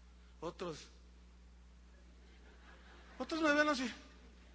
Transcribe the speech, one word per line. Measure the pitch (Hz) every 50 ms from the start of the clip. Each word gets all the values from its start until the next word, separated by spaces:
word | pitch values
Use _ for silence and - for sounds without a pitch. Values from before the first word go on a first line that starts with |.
| - - - - - - - -
otros. | 156 175 170 - 190 175 147 135 - - - - - - - - - - - - - - - - - - - - - - - - - - - - - - - - - - - - - - - - - - - - - - - -
Otros | 254 - 339 311
me | 320 294
ven | 285 302 302 302
así. | 285 240 262 214 - - - - - - - - - - - -